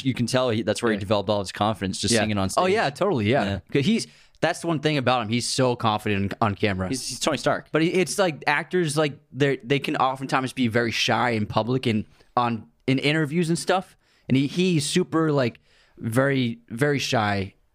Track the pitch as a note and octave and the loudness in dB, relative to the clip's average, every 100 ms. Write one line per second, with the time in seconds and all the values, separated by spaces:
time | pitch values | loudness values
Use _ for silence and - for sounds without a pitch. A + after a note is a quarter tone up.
0 | C3+ A#2+ A#2 B2+ B2+ A2 G2+ G#2 A#2 G#2 | -2 0 0 2 2 0 0 0 0 0
1 | G2+ G#2 G2+ G#2 F#2 - G#2 G#2+ F#2+ - | 0 0 0 -2 -2 -2 -2 0 -4 -2
2 | G2+ A2+ G#2+ G#2 F#2+ - F#3 G#3+ D#3 C#3 | 0 0 0 0 0 0 2 2 0 -2
3 | G3 C#3+ G#2 C3+ G2+ G2 - C#3+ C#3 A3+ | 0 0 2 2 0 -4 -2 0 2 0
4 | - - _ - D#3 E3+ E3+ D3+ D3+ D3 | -2 -14 _ -4 -4 -2 -2 0 0 0
5 | B2 B2+ G#2+ A#2+ A#2 - B2+ A#2+ A#2 G#2+ | 2 0 0 -2 -2 2 2 2 0 0
6 | G#2+ G2 G2 - A2 G2 G#2+ F#2 F#2 - | 0 0 0 0 0 2 0 0 -4 -4
7 | - B2+ D#3+ D3+ D3+ G#2+ - D3+ E3 F#3+ | -6 -4 -2 0 0 -2 -2 0 2 0
8 | E3+ - F#3 C3+ - D3 E3+ F3+ E3 C#3+ | 0 0 -2 -2 -2 -2 0 0 0 0
9 | D#3 D3 _ C3 C#3 C3+ A#2 C#3+ C#3 D3+ | -2 -2 _ 0 0 0 0 -2 0 0
10 | C3 C3+ C3 C#3 C3 - A#2+ A#2 A#2 - | 0 -2 -2 -2 -2 0 0 2 0 0
11 | - A2+ A#2+ A2 G#2 A2+ A2 C3 B2+ A2 | 0 0 0 0 -2 -2 0 0 0 -2
12 | - - _ - A#2+ A2+ - _ - C3 | -4 -12 _ -2 -2 -2 -8 _ -2 0
13 | C#3+ D#3+ D3+ E3 D#3+ E3+ - F#3 - _ | 2 0 0 0 0 0 0 0 -2 _
14 | _ _ - C3 C#3 F3 F#3 E3 D3 F3+ | _ _ 0 0 2 2 2 2 2 0
15 | F3+ D#3+ D#3+ C#3+ A#2+ - _ _ _ - | 0 0 2 2 0 -4 _ _ _ -10
16 | A2+ A2+ C#3 C3+ A#2+ A#2 - A#2 D3 C#3 | -4 0 2 2 -2 -4 -8 -2 0 0
17 | - B2 G#2 G2+ F#2+ - _ | 0 0 0 0 -4 -10 _